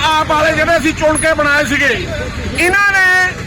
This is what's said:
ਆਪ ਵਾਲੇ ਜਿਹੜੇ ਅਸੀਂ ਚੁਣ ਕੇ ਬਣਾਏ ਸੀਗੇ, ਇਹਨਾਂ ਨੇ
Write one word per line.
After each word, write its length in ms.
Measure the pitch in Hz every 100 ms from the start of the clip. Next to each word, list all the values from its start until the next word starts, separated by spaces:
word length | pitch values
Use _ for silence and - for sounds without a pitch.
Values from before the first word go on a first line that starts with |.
| 302 311
ਆਪ 80 | 311
ਵਾਲੇ 240 | 311 311
ਜਿਹੜੇ 260 | 311 311 339
ਅਸੀਂ 160 | 277
ਚੁਣ 240 | 311 311 302
ਕੇ 160 | 311
ਬਣਾਏ 300 | 311 294 294 294
ਸੀਗੇ, 420 | 277 269 233 - 311 - - - -
ਇਹਨਾਂ 340 | 339 403 403
ਨੇ 400 | 403 370 370 370 359